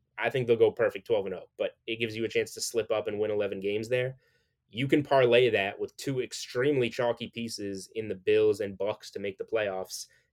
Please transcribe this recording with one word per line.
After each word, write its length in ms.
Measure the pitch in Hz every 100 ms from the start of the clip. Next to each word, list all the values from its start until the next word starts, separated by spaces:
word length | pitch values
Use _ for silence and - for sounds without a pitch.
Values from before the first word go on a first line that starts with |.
| _ -
I 120 | 117
think 160 | 131 117
they'll 100 | 113
go 140 | 113
perfect 360 | - 110 98 -
twelve 200 | 110 98
and 80 |
oh, 140 | 90 - -
but 140 | 98 - -
it 120 | 113
gives 180 | 117 110
you 80 |
a 40 | 110
chance 260 | 120 107
to 60 | -
slip 300 | - 117 107
up 180 | 107 104
and 100 | 104
win 120 | 107
eleven 300 | 104 101 98
games 280 | 98 104 110
there. 280 | 123 127 131 _ _ _ _ _
You 180 | 107 135
can 140 | 156
parlay 480 | 143 139 127 120 127
that 280 | 107 98 -
with 160 | 101 -
two 240 | - 131
extremely 680 | 113 - - 123 135 143 120
chalky 400 | 113 120 117 113
pieces 600 | - 117 - 101 98 95
in 140 | 113 110
the 60 |
Bills 460 | 95 98 107 107 104
and 180 | 101 98
Bucks 320 | 101 107 -
to 80 | 101
make 180 | 101 95
the 80 |
playoffs. 640 | - 110 104 95 92 - - _ _